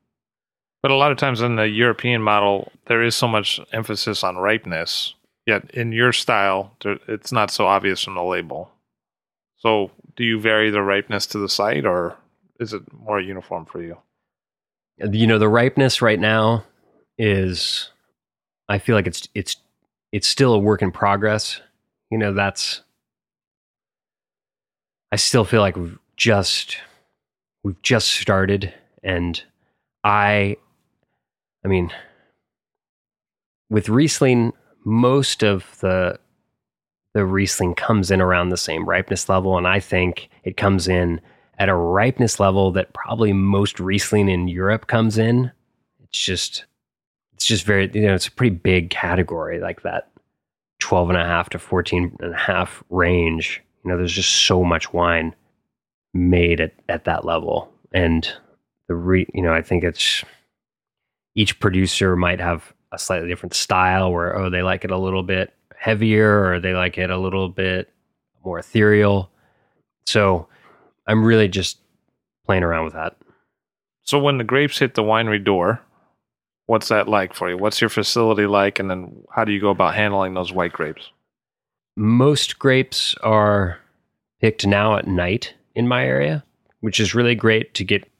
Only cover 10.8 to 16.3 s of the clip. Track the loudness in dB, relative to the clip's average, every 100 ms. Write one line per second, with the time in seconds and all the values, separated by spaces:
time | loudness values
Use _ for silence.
10.8 | 0 0 -2 -6 -6 -6 -4 -2 -2 0
11.8 | 0 -2 -4 -10 _ _ _ -12 -10 -10
12.8 | -14 -16 -6 -6 -6 -10 -12 -12 -12 -14
13.8 | -14 -16 _ _ _ _ _ _ _ _
14.8 | _ -10 -4 2 4 4 4 4 2 2
15.8 | 2 2 2 2 2